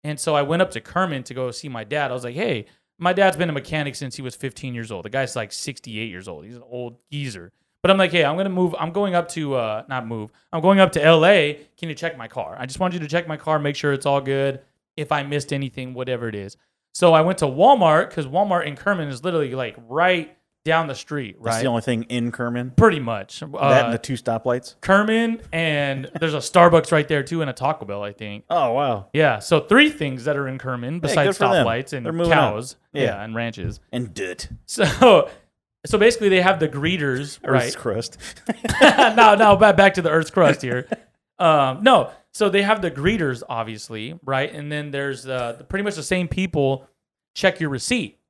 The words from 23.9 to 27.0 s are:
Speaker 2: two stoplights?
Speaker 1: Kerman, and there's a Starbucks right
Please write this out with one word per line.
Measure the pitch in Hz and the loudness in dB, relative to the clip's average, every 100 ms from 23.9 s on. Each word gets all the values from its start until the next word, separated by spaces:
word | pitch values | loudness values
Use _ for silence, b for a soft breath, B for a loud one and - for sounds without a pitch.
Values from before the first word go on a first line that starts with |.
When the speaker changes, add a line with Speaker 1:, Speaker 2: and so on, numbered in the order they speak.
| 117 | -4
Speaker 2:
two | - | -6
stoplights? | 127 - 113 127 123 - - | -6 -4 -4 -2 -4 -6 -14
Speaker 1:
Kerman, | - 196 214 226 233 226 - | 2 2 4 0 -2 -4 -8
and | 165 165 147 143 135 131 - | -4 -2 0 -2 -4 -8 -4
there's | 160 147 | -4 -2
a | |
Starbucks | - 185 175 165 156 | 2 6 8 6 4
right | 160 | 0